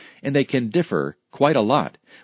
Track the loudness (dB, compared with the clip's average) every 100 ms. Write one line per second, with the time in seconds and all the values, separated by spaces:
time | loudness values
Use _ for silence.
0 | -20 -12 -4 -2 0 -2 -2 -2 -2 -2
1 | -4 -8 _ -2 2 2 2 0 -2 -8
2 | _ -20